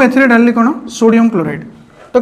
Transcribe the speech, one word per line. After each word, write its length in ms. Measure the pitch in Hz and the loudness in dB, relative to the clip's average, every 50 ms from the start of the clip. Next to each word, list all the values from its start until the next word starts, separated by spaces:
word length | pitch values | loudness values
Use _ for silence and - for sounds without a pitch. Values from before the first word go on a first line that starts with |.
| 262 | 4
ଏଥିରେ 200 | 247 254 262 269 247 | 2 2 2 2 2
ଢାଳିଲି 220 | 240 233 233 240 233 | 2 2 2 2 2
କ'ଣ 140 | 233 226 262 320 - - - - - | 0 0 -2 -2 -6 -10 -14 -6 0
ସୋଡ଼ିୟମ 260 | 233 226 226 226 226 226 220 | 0 2 2 2 2 0 0
କ୍ଲୋରାଇଡ୍, 300 | 175 160 147 147 160 - - - - - - - - - - - | -2 -4 -4 -8 -10 -12 -16 -20 -20 -20 -20 -20 -20 -16 -4 -4
ତ 20 | 247 | 0